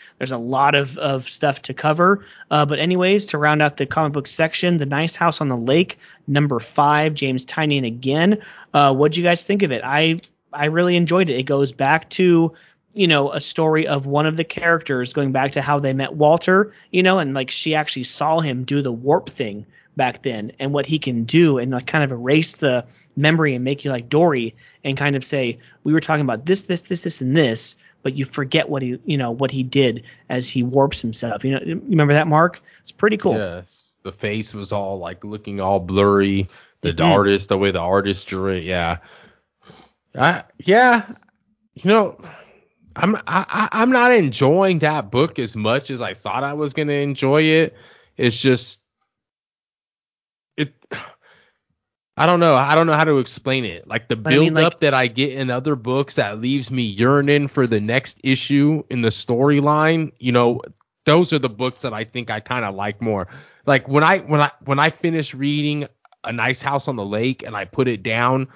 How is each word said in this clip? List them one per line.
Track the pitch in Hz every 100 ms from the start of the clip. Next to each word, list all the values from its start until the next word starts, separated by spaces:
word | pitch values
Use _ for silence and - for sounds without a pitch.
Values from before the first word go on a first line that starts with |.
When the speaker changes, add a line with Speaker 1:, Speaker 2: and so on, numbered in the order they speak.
| - -
Speaker 1:
There's | 131
a | 127
lot | 117 131 139 143
of, | 139 131
of | 147 135 127
stuff | - 147 139
to | -
cover. | 127 151 160 180 202 - - -
Uh, | 151 147
but | 147
anyways, | 160 180 185 202 202
to | 151
round | 147 151
out | 151 147
the | 139
comic | - 156
book | 143 135
section, | - 160 - 180 175
The | 139
Nice | 143 160 -
House | 175 156
on | 147
the | 123
Lake, | 117 151 180 - - - -
number | 143 147 123
five, | - - 143 151 156
James | 151 135 127 -
Tynion | - 151 143 123
again. | 120 131 147 180 214 - - -
Uh, | 147 143
what'd | 135 151 160
you |
guys | 175 170 -
think | 202
of | 185
it? | 120 127
I | 147 160 165 - _ _
I | 147 151
really | 160 175 175
enjoyed | 170 175 175
it. | 127
It |
goes | 131 139 139
back | - 135 160 -
to, | - 185 170 165 - _ _ _
you | 208 180
know, | 151 139
a | 147
story | - - 160 156 139
of | 143 135
one | 143 156
of | 160
the |
characters | 165 - 170 165 - 131 123
going | - 139
back | 131 139
to | 143
how | 135 143
they | 139
met | 131 135 151
Walter, | 147 165 - 190 208 - _
you | 180
know, | 185 190
and, | 147
like, | 135 131
she | - 160 156
actually | 151 135 123
saw | - 147 160
him | 160 127
do | 127 143
the | 135
warp | 117 127 170 -
thing | - 117 104 113 _ _ -
back | 127 -
then | 131 113 107 -
and | 135
what | 143 139
he | 156
can | 143 120 117
do | 160 170 131
and, | 127
like, | 123 123
kind | 160
of | 139
erase | 123 120 156 160 -
the | 143 123 117 _ _ -
memory | 147 160 151
and | 123
make | 127 139
you | 147
like | 123 117
Dory | 147 170 135 113 - _ _
and | 139 135
kind | 147 139
of | 131
say, | 143 123 117 _ _
"We | 143
were | 156
talking | 156 156
about | 139 110 143
this, | 190
this, | - 175
this, | - 175
this, | 170 -
and | 127 151
this," | 135 113 - - _ _
but | 139
you | 135 131
forget | - 135 160 151
what | 143
he, | 127 127 -
you | 147
know, | 123
what | 117 135
he | 135
did | 127 139 131 117 - - -
as | 127 127
he | 131
warps | 123 135 139 -
himself. | 117 113 117 107
You | 135
know, | 135 160
you | 165 277
remember | 170 147
that, | 147 160
Mark? | 151 175 - _ _
It's | -
pretty | - 214 208
cool. | 196 110
Speaker 2:
Yes. | 98 85 90 - - _
The | 98
face | 92 107 107 110
was | 104 98
all, | 104 98 98
like, | 85 92 104
looking | 104 104 101
all | 95 98
blurry. | 90 95 101 101 98 98 92 - - _
The | 85
Speaker 1:
Mm-hmm. | 85 85
Speaker 2:
artist, | 98 101 98 98
the | 98
way | 98
the | 92
artist | 85 95 98 95 -
drew | 95 95
it, | 92
yeah. | 85 90 85 85 - - - _ _ _ - - _ _ _ 127
I, | 143 175 - -
yeah, | - 208 254 240 208 - _ _ _ _ _ -
you | 180
know, | 220 190 - - - - _ _ _ _ -
I'm, | 196 214
I, | -
I, | 180 - - 214
I'm | - 233
not | 254 247
enjoying | 247 151 107 135 170 196 170
that | 151 151 101
book | 123 156 -
as | 117 113
much | 107 127 139
as | 131
I | 107
thought | 98 - 110 139
I |
was | 147 151
gonna | 139 147
enjoy | 143 143 135 135 147
it. | 156 160 160 - - _ _ -
It's | 123 117
just, | 135 123 - - _ _ _ _ _ _ _ _ _ _ _ _ _ _ _ _ _ -
it, | 147 _ - - - - _ _ _ _ _ _ _ _ _ -
I | 156
don't | 175
know. | 170 131
I | 139 156
don't | 165
know |
how | 151 160
to | 143
explain | 120 - 131 131 113
it. | 82 -
Like, | 113 -
the | 110
Speaker 1:
But | 110
I | 139
mean, | 165
Speaker 2:
build | 156 165
up |
Speaker 1:
like | 165
Speaker 2:
that | 151
I | 131 127
get | 110 139
in | 131 131
other | 123 139 139
books | 113 131 139 -
that | 104 107
leaves | 120 139 127
me | 127
yearning | 113 98 120 143 143 147 143
for | - 123
the | 110
next | 104 123 - -
issue | 135 131 - 143 147 156 -
in | 127
the | 113
storyline, | - - 120 139 147 143 151 156 165 151 -
you | 127
know, | 123 120 120 - - _ _ -
those | 156 175
are | 156
the | 127
books | 107 127 -
that | 131
I | 110
think | 113 123 120
I | 107
kinda | - 127 107
like | 98 104 101
more. | 113 101 90 135 - _ -
Like, | 135 -
when | 139
I, | 160 190
when | - 151
I, | 147 - 139
when | 139
I | 156
finish | - 175 165 143
reading | 131 143 147 147 147 143 _ _ _
A | -
Nice | 117 117 131
House | 143 139 143
on | 123
the | 101
Lake | 107 123 131
and | - 104
I | 92
put | - 127
it | 110
down, | 95 113 123 131 131